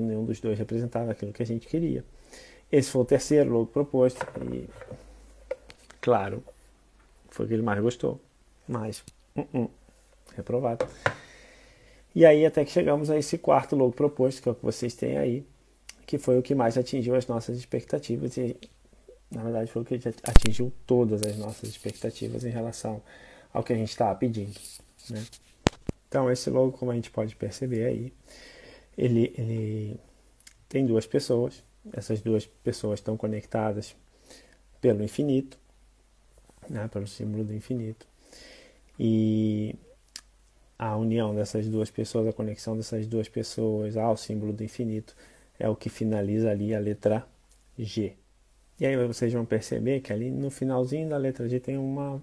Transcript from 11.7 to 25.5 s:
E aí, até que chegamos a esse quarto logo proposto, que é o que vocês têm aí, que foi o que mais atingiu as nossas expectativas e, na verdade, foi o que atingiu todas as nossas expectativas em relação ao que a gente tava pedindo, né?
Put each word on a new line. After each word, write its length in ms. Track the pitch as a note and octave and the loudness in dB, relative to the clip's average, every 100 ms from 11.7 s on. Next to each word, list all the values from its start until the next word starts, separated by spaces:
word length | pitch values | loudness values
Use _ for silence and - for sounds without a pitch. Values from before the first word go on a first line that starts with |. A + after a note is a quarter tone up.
| - - - - | -20 -20 -20 -6
E 140 | - D#3+ | 8 10
aí, 180 | D3+ | 10
até 200 | D#3 D#3 | 8 4
que 80 | C#3+ | 2
chegamos 360 | F3+ D3 D3 D3+ | 2 2 2 2
a 80 | D3+ | 0
esse 220 | D3 - | 0 -2
quarto 380 | - C#3+ - C#3+ | 4 4 4 4
logo 160 | B2+ | 4
proposto, 500 | - D3 D3 B2+ C3 | 4 2 2 0 0
que 60 | - | -4
é 40 | |
o 20 | A2+ | -2
que 80 | |
vocês 300 | A#2+ - A#2+ | -2 -2 -4
têm 220 | - B2 C#3 | -4 -2 0
aí, 300 | C3 B2 - - _ _ - - | 0 -2 -6 -18 _ _ -20 -20
que 140 | - C#3+ | -4 -2
foi 180 | - B2+ | 4 4
o 60 | |
que 140 | C3 C#3 | 4 2
mais 200 | A#2 A#2+ | 4 2
atingiu 380 | B2 C3+ A#2+ | 0 0 2
as 140 | B2+ B2 | 2 0
nossas 280 | A#2 A#2 B2 | -2 -4 -8
expectativas 800 | B2 B2 - D3 - A#2+ C3 C3 | -4 -6 -2 -4 -2 -4 -4 -4
e, 200 | A#2+ - - _ _ - - - - | -4 -6 -14 _ _ -20 -20 -20 -14
na 140 | B2 | -8
verdade, 260 | A2+ A#2 A2+ | -4 -2 -2
foi 120 | A#2 | -4
o 20 | |
que 100 | A#2 B2 A#2+ - | -4 -4 -4 -6
atingiu 480 | - A#2+ A2+ G2+ B2 - | 6 8 8 4 0 -4
todas 380 | - B2 A#2 G#2 | 2 2 4 2
as 160 | G#2+ G#2 | 0 -2
nossas 300 | G#2+ A2 A2 | -6 -8 -10
expectativas 760 | G#2+ - - A2+ - A2+ A#2 | -10 -10 -6 -8 -6 -8 -6
em 60 | A#2+ | -6
relação 500 | A#2 A#2 A2+ A2 G#2+ - - - - - | -6 -6 -6 -8 -8 -12 -20 -20 -20 -8
ao 100 | - | -4
que 100 | - | 0
a 40 | A#2 | 0
gente 200 | A2 - | 0 0
tava 200 | A2 G2 | 0 2
pedindo, 420 | C3 A2+ G2+ G2+ - - - - - | 0 -2 -6 -10 -16 -18 -20 -20 -12
né? 160 | A2 A#2 - - | -10 -10 -16 -20